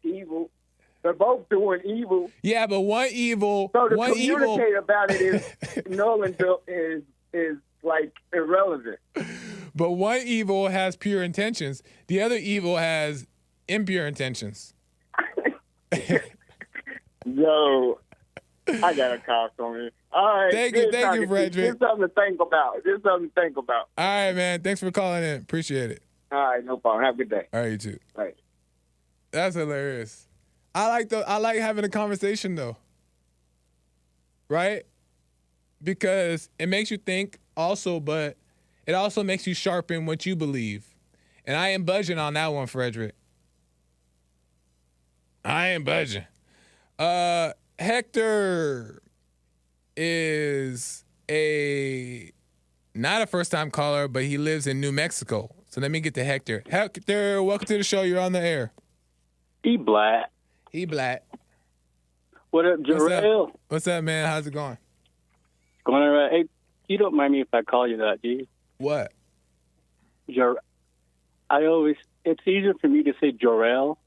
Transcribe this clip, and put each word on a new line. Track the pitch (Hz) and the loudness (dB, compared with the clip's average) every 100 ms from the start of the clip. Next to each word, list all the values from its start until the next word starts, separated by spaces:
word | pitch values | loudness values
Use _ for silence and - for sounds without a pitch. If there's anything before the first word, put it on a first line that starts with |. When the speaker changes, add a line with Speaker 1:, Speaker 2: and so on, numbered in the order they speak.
Speaker 1:
evil. | 165 190 175 160 165 _ _ _ _ _ | -8 -8 -8 -8 -8 _ _ _ _ _
They're | 170 | -2
both | 170 214 247 - | 2 2 2 2
doing | 196 202 180 | 2 2 0
evil. | 190 226 220 185 175 - | -2 -4 0 0 0 -4
Speaker 2:
Yeah, | 196 226 220 | -2 0 2
but | 196 | 0
one | 196 220 254 | 2 2 0
evil, | 240 240 220 202 202 190 | 0 0 2 2 0 2
Speaker 1:
So | 240 240 | 2 4
to | 214 | 2
Speaker 2:
one | 247 226 | 2 2
evil | 262 294 254 214 | 2 2 2 4
Speaker 1:
communicate | 226 202 | 2 2
about | - 208 196 | 2 2 4
it | 196 | 2
is | 190 208 - - - 254 190 | 2 2 -2 -12 -10 -8 -4
Speaker 2:
<laughs> | |
Speaker 1:
null | 190 214 214 | 0 2 2
and | 190 175 | 0 0
do-, | 185 180 - | 2 0 -2
is, | 180 165 160 143 _ _ | -4 -4 -6 -10 _ _
is, | 170 160 147 _ _ | -4 -4 -4 _ _
like, | 165 156 151 - _ | -2 0 -2 -8 _
irrelevant. | 175 160 185 196 147 117 98 _ - - - - - - | -4 2 2 2 0 -8 -14 _ -10 -8 -12 -14 -16 -10
Speaker 2:
But | 147 170 | -2 -2
one | 180 202 254 | 0 0 0
evil | 247 226 202 196 196 | 0 -2 0 0 0
has | 190 190 180 | 0 -2 -2
pure | 208 202 | -2 -2
intentions. | 175 180 214 240 143 135 - _ - | -2 -2 -4 -4 -6 -8 -16 _ -2
The | 190 | 0
other | 226 233 | 2 0
evil | 196 202 175 175 | 0 -2 0 0
has | 165 160 151 147 - _ _ _ - | 0 0 -2 -6 -12 _ _ _ -4
impure | 202 190 185 147 | -2 0 -2 -2
intentions. | 143 131 120 104 101 - _ _ _ _ - - - - - _ _ _ | -4 -4 -6 -10 -12 -18 _ _ _ _ -6 -4 -4 -4 -6 _ _ _
Speaker 1:
<laughs> | 165 - - - - _ _ - - - - - _ | -4 0 -2 -2 -12 _ _ -20 -18 -16 -18 -20 _
Yo, | 123 135 156 156 147 135 127 - _ - _ - - _ - | -6 2 4 4 4 4 2 -2 _ -20 _ -20 -20 _ -4
I | 240 180 | 0 2
got | 147 127 | 2 0
a | 120 | -2
call | - 117 113 - | 0 0 0 -4
from | 117 117 | -8 -6
you. | 120 - _ | -10 -14 _
All | 160 208 202 | 2 4 4
right, | 190 | 4
Speaker 2:
Thank | 208 240 226 | 2 2 2
you, | |
Speaker 1:
good | 226 | 2
Speaker 2:
thank | 233 | 2
you, | - | 2
Speaker 1:
talking | 226 | 2
to | |
you. | 196 | 2
Speaker 2:
Frederick. | 196 185 175 240 | 2 2 2 0
Speaker 1:
Just | 240 | 2
something | 247 214 180 | 2 2 0
to | |
think | 208 202 175 | 2 2 2
about. | 170 160 135 113 | 2 4 2 0
Just | 170 202 | -2 2
something | 202 180 165 | 2 2 2
to | - | 0
think | 170 139 | 0 -2
about. | 123 117 - - | -2 -2 -2 -2
Speaker 2:
All | |
right, | 185 202 196 | 0 2 0
man. | 180 180 175 | 0 -2 -2
Thanks | 190 196 | -2 -2
for | 185 | -2
calling | 190 190 175 | -2 0 0
in. | 165 139 | -2 -4
Appreciate | 107 165 160 135 117 | -4 -4 -2 -4 -4
it. | - _ _ _ | -8 _ _ _
Speaker 1:
All | 139 | 0
right, | 139 123 | 2 0
no | 123 127 | -2 -2
problem. | 117 110 | 2 4
Have | 131 | 2
a | 120 | 0
good | 117 | -2
day. | 104 - | -4 -4
Speaker 2:
All | 117 | -4
right, | 117 | -4
you | 110 | -4
too. | 107 - _ - | -8 -12 _ -8
Speaker 1:
All | |
right. | 95 - _ _ _ _ _ _ _ _ _ | -8 -10 _ _ _ _ _ _ _ _ _
Speaker 2:
That's | 151 190 170 | -4 -2 -2
hilarious. | 151 143 139 127 110 - _ _ _ _ _ | -4 -4 -4 -6 -10 -16 _ _ _ _ _
I | 175 220 | 0 2
like | 240 220 | 0 0
the, | 220 - | -2 0
I | 208 | 0
like | 226 226 | 0 0
having | 220 214 | 0 0
a | 202 | -2
conversation | 208 208 196 196 214 190 | -2 -2 -2 -2 -2 -4
though. | 170 123 113 _ _ _ _ _ _ _ _ _ _ _ _ _ _ _ _ - | -6 -8 -10 _ _ _ _ _ _ _ _ _ _ _ _ _ _ _ _ -4
Right? | 151 190 208 - _ _ _ _ _ _ _ _ _ | -2 0 -4 -10 _ _ _ _ _ _ _ _ _
Because | 156 185 190 190 170 165 - - | -8 -2 0 0 0 -4 -8 -6
it | 170 | -2
makes | 196 214 | -2 -2
you | 208 | -6
think | - 185 202 - _ - | -4 -4 -4 -10 _ -4
also, | 170 202 185 170 | -2 -2 -4 -4
but | 147 156 147 - _ _ _ _ - | -2 -4 -4 -8 _ _ _ _ -2
it | |
also | 180 202 208 | 0 0 -2
makes | 202 190 190 | -2 -2 -4
you | |
sharpen | 175 202 175 - 165 160 | -4 -2 -2 -2 -4 -4
what | 160 185 | -4 -4
you | 180 | -2
believe. | 151 135 110 101 - _ _ _ _ _ | -2 -4 -4 -8 -14 _ _ _ _ _
And | - 147 | -6 -2
I | 190 | 0
am | 190 | 0
budging | 175 196 175 165 | 0 0 -2 -2
on | 151 | -2
that | 147 160 | -2 -2
one, | 143 127 | -4 -4
Frederick. | 131 123 113 110 - _ _ _ _ _ _ _ _ _ _ _ _ _ _ _ _ _ _ _ _ _ _ | -4 -4 -4 -8 -10 _ _ _ _ _ _ _ _ _ _ _ _ _ _ _ _ _ _ _ _ _ _
I | - 156 185 | -2 0 0
ain't | 170 | -2
budging. | 139 160 143 101 85 _ _ _ _ _ _ - | -2 -2 -2 -6 -12 _ _ _ _ _ _ -4
Uh, | 165 175 175 175 160 - _ - | 0 2 2 0 -2 -6 _ -6
Hector | 180 240 233 226 220 214 190 175 151 127 110 - _ _ _ _ _ _ _ _ _ - | -2 -2 0 0 2 2 2 0 -2 -4 -10 -18 _ _ _ _ _ _ _ _ _ -6
is | 165 165 160 151 147 139 131 123 - - _ _ - | -2 0 0 0 0 -2 -4 -6 -10 -12 _ _ -4
a, | 151 156 151 143 143 135 131 123 120 82 _ _ _ _ _ _ | 0 2 0 0 -2 -2 -6 -8 -12 -16 _ _ _ _ _ _
not | 110 135 214 | -4 -2 0
a | 214 | 0
first-time | 180 170 160 151 | -2 -2 -2 -2
caller, | 151 147 143 143 | -2 0 0 -2
but | 127 | -2
he | 139 143 | -2 -2
lives | 151 156 139 | -2 -2 -2
in | 135 | -2
New | 143 | -2
Mexico. | 139 165 - - 107 113 - _ | -2 -2 -4 -4 -6 -6 -14 _
So | - | -6
let | 139 | -4
me | 156 | -2
get | 156 | -4
to | 131 | -4
Hector. | 131 135 - 110 - | -2 -4 -4 -8 -2
Hector, | 180 208 - - 208 202 196 | -2 -2 -4 -2 0 0 2
welcome | 190 202 202 | 0 0 0
to | 208 | -2
the | |
show. | 196 196 | 0 0
You're | 185 180 | 2 2
on | 185 | 0
the | 185 | 0
air. | 170 156 117 - _ _ _ _ _ _ _ _ | 0 -2 -4 -10 _ _ _ _ _ _ _ _
Speaker 3:
He | - 240 | 0 2
black. | 226 107 107 113 - _ _ _ _ | 2 4 4 2 -2 _ _ _ _
Speaker 2:
He | 160 | -8
black. | 180 151 127 127 - - _ _ _ _ _ _ _ _ _ _ _ | -6 -4 -4 -6 -10 -20 _ _ _ _ _ _ _ _ _ _ _
Speaker 3:
What | 165 170 | 2 4
up, | 165 | 2
Speaker 2:
What's | 139 | 2
up? | 156 | 4
Speaker 3:
Jarrell? | 156 185 208 214 147 - _ | 4 4 4 4 2 -6 _
Speaker 2:
What's | 156 180 | -4 -2
up, | 170 | -2
man? | 160 160 160 | -2 0 0
How's | 156 147 | -2 -4
it | |
going? | 147 143 113 _ _ _ _ _ _ _ _ _ _ | -8 -8 -12 _ _ _ _ _ _ _ _ _ _
Speaker 3:
Going | - 135 | 2 4
all | 147 | 6
right. | 147 143 | 6 4
Hey, | 165 165 _ _ _ - | 2 0 _ _ _ -2
you | 196 | 2
don't | 202 | 4
mind | 151 139 | 4 4
me | 139 | 2
if | 131 | 2
I | 120 | 0
call | 110 123 123 | 2 2 2
you | 113 | 0
that, | 107 98 | -2 -2
do | 120 | -2
you? | 127 127 _ _ - | -4 -6 _ _ -8
Speaker 2:
What? | 139 147 104 - _ _ _ _ _ _ _ _ _ _ - | -4 -2 -4 -12 _ _ _ _ _ _ _ _ _ _ -6
Speaker 3:
Jor-, | 127 123 120 - _ _ _ _ _ _ _ - | 0 2 0 -6 _ _ _ _ _ _ _ 0
I | 143 156 | 2 4
always, | 165 151 143 _ _ | 4 4 0 _ _
it's | 170 160 190 | -2 0 2
easier | 196 196 185 | 2 2 2
for | 147 | 4
me | 147 | 4
to | 143 135 | 4 2
say | 147 | 0
Jarrell | 120 120 113 113 127 143 151 | 2 4 4 4 2 0 -2